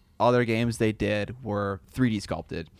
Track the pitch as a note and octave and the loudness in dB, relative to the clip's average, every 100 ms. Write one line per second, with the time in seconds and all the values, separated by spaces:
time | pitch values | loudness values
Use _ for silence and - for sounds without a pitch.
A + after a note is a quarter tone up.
0 | _ - A#2 B2 A#2 A2+ A#2+ A2+ A2 G#2+ | _ 0 4 4 2 0 0 0 0 0
1 | G2+ G#2 G2+ B2 A#2+ G2+ G2+ G2 - - | -2 -2 -4 -8 -6 -4 -4 -6 -8 0
2 | B2+ G#2+ - E2 - E2 E2 - | 2 2 -4 -8 -8 -10 -10 -16